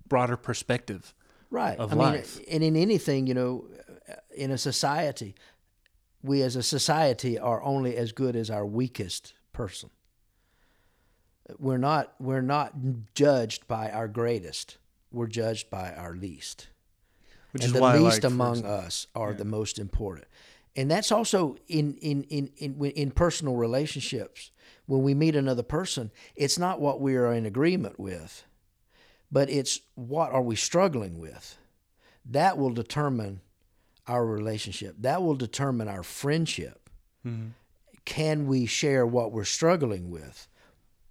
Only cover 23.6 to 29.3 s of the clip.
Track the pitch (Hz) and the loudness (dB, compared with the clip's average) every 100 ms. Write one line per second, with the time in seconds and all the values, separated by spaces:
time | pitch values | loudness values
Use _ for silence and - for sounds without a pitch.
23.6 | 117 127 151 143 - 127 95 - - _ | 0 0 -2 -4 -6 -6 -8 -14 -20 _
24.6 | - - - 135 139 139 160 147 135 123 | -20 -18 -2 2 4 4 4 4 2 0
25.6 | 117 151 185 - 110 - - - 139 - | -2 -4 -2 -4 -8 -12 -18 -2 0 2
26.6 | 175 175 143 135 139 127 120 117 110 104 | 0 0 0 2 2 4 4 2 0 2
27.6 | 160 185 101 - 98 87 85 - - _ | 2 2 -2 -6 -8 -8 -12 -20 -20 _
28.6 | _ _ _ _ _ _ _ | _ _ _ _ _ _ _